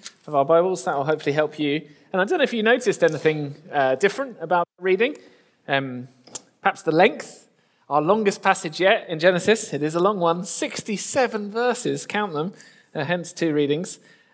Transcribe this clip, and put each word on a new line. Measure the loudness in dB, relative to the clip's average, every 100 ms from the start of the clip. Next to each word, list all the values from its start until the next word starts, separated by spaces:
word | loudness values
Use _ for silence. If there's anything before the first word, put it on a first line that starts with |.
| -20 -20 -4
of | 0
our |
Bibles. | 4 4 4 0
That | -2 -2
will |
hopefully | 0 -2 0
help | 0 -2 -2
you. | -2 -2 -6 -20 _
And | -2
I |
don't | 0 0
know |
if | 0
you | 0
noticed | 2 2 2 2
anything, | 2 2 0 0 -4 -12 -6
uh, | 0 0 2
different | 0 0 -8 -8
about | -2 -2 -2 _
the |
reading. | 0 2 0 -4 -16 _ _ _ -4
Um, | -2 -2 -8 -12 _ _ -14 -14 _
perhaps | -2 -2
the | 0
length. | 4 4 2 -12 -16 -20 _ _ _ -4
Our | 0
longest | 2 2 0 0
passage | 0 0 -2 2
yet | 4 4 0
in | 0
Genesis. | 2 4 2 0 0
It | -4
is | -2 2
a |
long | 2 2
one. | 2 0
Sixty-seven | -2 -4 -4 -6 -6 -6 -4 0 0 -2 -6
verses, | -2 -2 0 -2 -4 -4
count | -4 -4
them, | -4 -4 -6 -18 _ _
uh, | -8
hence | -4 -4 -6
two | -4 -2
readings. | 0 0 0 -4 -10 _ _ _